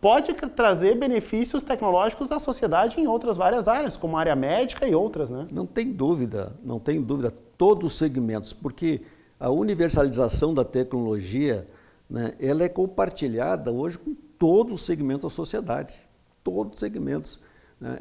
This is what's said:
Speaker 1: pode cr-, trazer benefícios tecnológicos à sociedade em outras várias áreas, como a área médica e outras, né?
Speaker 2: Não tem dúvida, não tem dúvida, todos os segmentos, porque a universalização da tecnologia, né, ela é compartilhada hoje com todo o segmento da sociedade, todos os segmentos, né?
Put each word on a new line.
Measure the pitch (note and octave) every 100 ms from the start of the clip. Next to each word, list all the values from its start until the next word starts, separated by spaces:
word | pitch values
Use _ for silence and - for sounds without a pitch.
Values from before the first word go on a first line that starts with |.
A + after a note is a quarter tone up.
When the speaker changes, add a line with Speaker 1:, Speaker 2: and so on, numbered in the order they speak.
Speaker 1:
pode | G3+ B3 C#4+
cr-, | E4+ C#4+
trazer | - A3+ F3 F#3+ A#3
benefícios | C4+ A#3+ - A3 A#3+ D4
tecnológicos | C#4+ A#3+ G#3 F3+ G#3 - C4+
à | G3
sociedade | - D#3+ G#3+ E3 A3 A#3
em | D4+
outras | A3+ A#3+ F#3
várias | F#3 A#3+ G3+
áreas, | A#3+ C#4+ -
como | E3 D#3+
a |
área | D#3+
médica | C#3 C3 F#3 B3+ - C4+
e | D#3+
outras, | G#3 F#3 C3+
né? | B2 D#3+
Speaker 2:
Não | - F3+
tem | - A#3
dúvida, | G3+ C3+ E3+ A#2+ G#2 G2 C3+
não | G#3+ A#2
tem | B2+ D#3
dúvida, | A#2 C#3 B2 - - -
todos | F#3 G#3 E3
os | -
segmentos, | D#3+ C3 A#2 A2 -
porque | - C#3 - E3 D3 - - _ -
a | C3
universalização | C#3+ G#3 F#3+ E3+ D#3 C#3+ A#2+ A#2+ - D3+
da | D#3
tecnologia, | A#2+ B2+ B2+ B2+ A#2 G#2+ F#2 A#2 D3 A2 F2 - _ _ -
né, | A#2+ A#2 -
ela | C3 D3+
é | F3
compartilhada | F3+ F#3+ F#3+ F#3+ - C#3 A2+ C3 - B2
hoje | A#2+ D#3 E3+
com | - D4+ - -
todo | E3 F#3 A#3
o | F#3+
segmento | - E3 C#3 C#3 -
da |
sociedade, | - D#3+ G#3+ F#3 A#2 - - _ _ _ _
todos | - F3+ G#3
os | -
segmentos, | G#3 G#3+ C#3 D3 D#3 - - _ _ -
né? | B2 C3